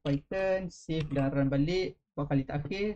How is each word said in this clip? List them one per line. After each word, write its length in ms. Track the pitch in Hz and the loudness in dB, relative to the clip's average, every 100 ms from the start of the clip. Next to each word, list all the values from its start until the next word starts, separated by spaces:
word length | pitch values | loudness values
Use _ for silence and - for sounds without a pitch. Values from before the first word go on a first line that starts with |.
| 143 | -2
Python, 640 | 143 - 190 190 190 180 | -2 -2 -2 0 0 -2
save 400 | - - 160 151 | -8 -4 -2 0
dan 240 | 139 135 | 0 0
run 160 | 139 139 | 2 2
balik. 480 | 139 147 160 185 - _ | 4 2 2 -2 -6 _
Empat 120 | - 147 | -6 0
kali 140 | 135 131 | 0 0
terakhir. 400 | 147 - 196 208 | -2 -4 -2 -2